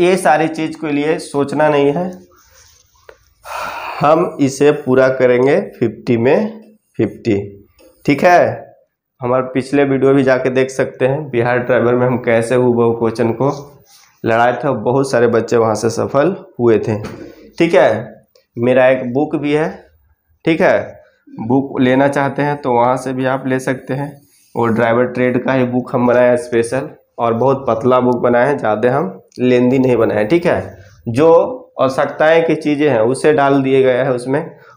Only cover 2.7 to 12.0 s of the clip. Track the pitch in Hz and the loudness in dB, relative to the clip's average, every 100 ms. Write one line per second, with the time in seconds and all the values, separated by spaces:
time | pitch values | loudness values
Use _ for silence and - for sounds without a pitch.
2.7 | _ _ _ - _ _ _ - - - | _ _ _ -20 _ _ _ -14 -12 -10
3.7 | - - - 143 160 180 - 135 - 143 | -10 -12 -2 0 2 0 -2 -4 2 2
4.7 | 147 - 127 131 131 127 123 135 160 - | 2 0 2 2 2 2 4 2 0 -2
5.7 | - 113 - - 113 120 180 214 - - | -4 -4 -4 -2 0 2 2 -2 -8 -20
6.7 | _ _ - 107 - 117 98 - - _ | _ _ -4 -4 -4 -4 -2 -4 -16 _
7.7 | _ - _ - 139 180 175 117 110 - | _ -20 _ -2 2 4 4 4 -2 -14
8.7 | _ _ _ _ _ 123 127 127 131 127 | _ _ _ _ _ -2 -2 -2 -6 -2
9.7 | 139 139 135 135 139 131 127 135 127 131 | 0 0 2 2 2 2 0 0 0 -2
10.7 | - 185 - 127 143 147 120 117 123 123 | -2 -6 -2 -2 -2 -4 -2 0 -2 0
11.7 | 123 120 123 | 0 2 2